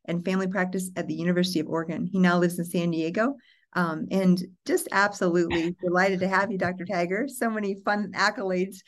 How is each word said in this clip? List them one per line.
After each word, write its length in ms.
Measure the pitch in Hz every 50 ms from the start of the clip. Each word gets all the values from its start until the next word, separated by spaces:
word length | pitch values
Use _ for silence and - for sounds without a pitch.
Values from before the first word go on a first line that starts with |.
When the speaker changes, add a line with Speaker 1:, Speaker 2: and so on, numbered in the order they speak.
| _
Speaker 1:
and 220 | - 170 175 170
family 220 | 190 185 185 190
practice 440 | 185 196 190 185 185 185 190 185 - -
at 100 | 175 165
the 60 | 151 156
University 480 | 165 170 180 175 180 180 175 180 156
of 80 | 151 -
Oregon. 360 | 156 165 160 165 156 - 175
He 140 | 185 196 185
now 180 | 180 175 175
lives 220 | 175 180 175 175 175
in 60 | 170
San 260 | 175 - 175 170 175
Diego. 460 | 160 165 160 165 180 214 233 277 277 - _ _ _ _ _ _ -
Um, 340 | 180 175 165 156 156 - -
and 260 | 185 190 190 180 175 180 180 - - _ _
just 240 | - 359 349 - -
absolutely 840 | - 196 202 202 - - 196 175 170 180 170 170 175 170 165 175 180
Speaker 2:
<laughs> 40 | -
Speaker 1:
delighted 380 | 180 175 175 180 190 196 190 180
to 80 | 185
have 240 | 190 185 190 196 233
you, 60 | 196
Doctor 260 | 185 185 175 180 185 180
Tager. 460 | 196 196 175 175 175 190 214 285 269
So 200 | - - 233 226
many 260 | 220 214 202 196 196 196 -
fun 260 | 214 208 208 208 185 -
accolades. 640 | - 196 214 208 262 196 190 185 180 190 196 - - -